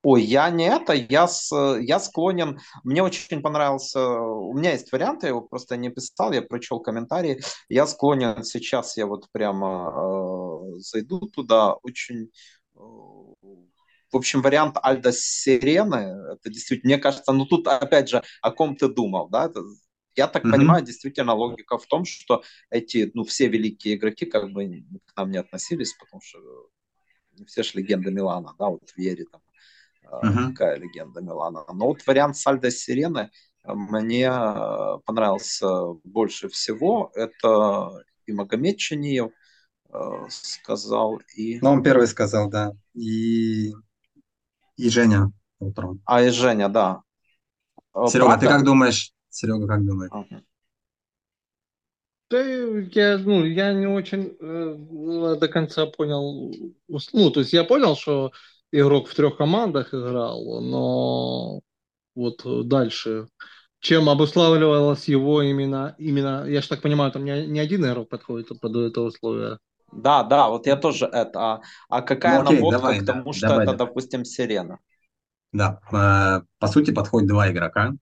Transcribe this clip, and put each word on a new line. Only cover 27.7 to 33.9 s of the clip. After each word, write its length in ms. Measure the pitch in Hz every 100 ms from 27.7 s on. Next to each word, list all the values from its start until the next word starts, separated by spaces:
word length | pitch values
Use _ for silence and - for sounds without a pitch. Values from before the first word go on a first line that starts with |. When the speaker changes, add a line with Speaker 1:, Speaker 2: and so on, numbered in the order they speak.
| 98
Speaker 1:
легенды 360 | 95 95 95
Милана, 420 | 98 95 87 80 -
да, 60 | 101
вот 120 | 82 - -
Вьери 260 | 92 87 82
там, 160 | _ _ _ _ _ _ _
э, 240 | _ - 110
Speaker 2:
Мгм. 260 | 104 131
Speaker 1:
какая 240 | 131 95 71
легенда 440 | 87 80 80 85
Милана. 420 | 90 80 82 82 78
Но 140 | 90 120
вот 180 | 147 -
вариант 300 | 135 143 139
с 100 | -
Альдо 240 | 135 123
Сирены, 580 | 123 - 127 165 143 104 _ _ _
э, 100 | -
мне, 540 | 101 101